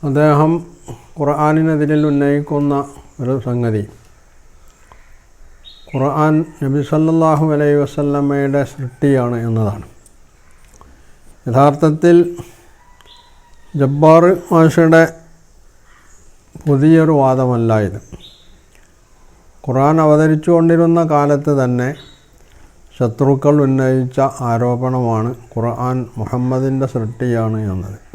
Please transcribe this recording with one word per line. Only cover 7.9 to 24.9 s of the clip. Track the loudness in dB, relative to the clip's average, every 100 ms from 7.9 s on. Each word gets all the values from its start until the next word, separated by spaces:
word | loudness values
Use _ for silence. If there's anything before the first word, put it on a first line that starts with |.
| -4 -4 -2 -2 -2 -2 -2
സൃഷ്ടിയാണ് | -4 -8 -12 -4 0 0 0 -4
എന്നതാണ്. | -4 -2 -2 -4 -14 -20 _ _ -20 _ _ -20 -20 -20 -20 -20 -20 -20 -20 -14 -4
യഥാർത്ഥത്തിൽ | 2 2 2 0 2 4 4 4 -4 -16 -20 -20 -20 _ _ -20 -20 _ -20 _ -20 -12 -2
ജബ്ബാർ | -2 2 4 6 6 0 0
മാഷുടെ | 2 4 4 4 6 4 -2 -20 -20 _ _ -20 _ _ _ _ -20 -20 -20 _ -12 -2
പുതിയൊരു | 2 4 4 4
വാദമല്ല | 2 2 2 0 0 0 0
ഇത്. | -2 -6 -16 -20 -20 -20 -20 -20 _ _ _ _ _ _ -20 _ _ -16 -4
ഖുർആൻ | 0 2 4
അവതരിച്ചുകൊണ്ടിരുന്ന | 4 4 4 0 2 2 4 2 2 2
കാലത്ത് | 2 0 2 0 0 0
തന്നെ | 0 -2 -4 -8 -16 -20 _ _ _ -20 -20 _ -20 -6
ശത്രുക്കൾ | -6 -2 0 0 2 2
ഉന്നയിച്ച | 2 0 0 -2 -4 -2 -4 -2
ആരോപണമാണ് | -4 -2 -2 -2 -4